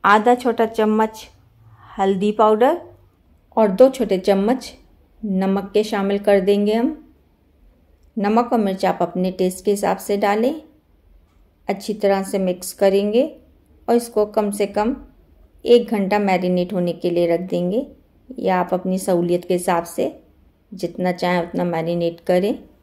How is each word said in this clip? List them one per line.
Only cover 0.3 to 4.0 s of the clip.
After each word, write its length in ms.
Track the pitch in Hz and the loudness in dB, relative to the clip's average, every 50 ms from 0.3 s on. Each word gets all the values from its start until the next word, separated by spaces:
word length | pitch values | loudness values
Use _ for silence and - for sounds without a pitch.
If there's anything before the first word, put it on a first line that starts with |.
| 247 | 2
छोटा 300 | 247 - 254 226 233 226 | 4 2 -2 0 0 0
चम्मच 600 | 220 226 - 214 214 214 214 220 220 - - - - _ _ _ _ _ _ _ - - _ - - | 0 0 0 0 2 2 2 0 -2 -2 -12 -20 -20 _ _ _ _ _ _ _ -20 -20 _ -20 -16
हल्दी 400 | - - 196 190 202 190 202 208 | -4 -2 0 0 0 0 0 -2
पाउडर 440 | 208 208 220 214 214 214 240 277 339 339 - - - _ _ _ _ _ _ _ _ _ _ _ _ | 2 4 4 4 6 4 4 2 2 0 -6 -16 -20 _ _ _ _ _ _ _ _ _ _ _ _
और 120 | 240 220 202 | 2 2 2
दो 180 | 190 190 254 269 | 6 6 6 6
छोटे 280 | 262 - | 6 0